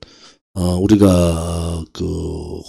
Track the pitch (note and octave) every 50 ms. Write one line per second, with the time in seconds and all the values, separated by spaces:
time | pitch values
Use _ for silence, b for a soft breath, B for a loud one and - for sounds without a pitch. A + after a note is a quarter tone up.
0 | b b b b b b b b _ _ - F#2 F2 F2+ F2+ F2+ F#2+ G2+ G#2+ G2+
1 | G2+ G2 F#2 F2+ F2 E2+ E2 E2 E2 E2+ E2+ E2+ E2+ E2+ E2+ E2 E2 - - -
2 | E2+ E2+ - F#2 E2 E2+ E2 D#2+ D#2+ - - - -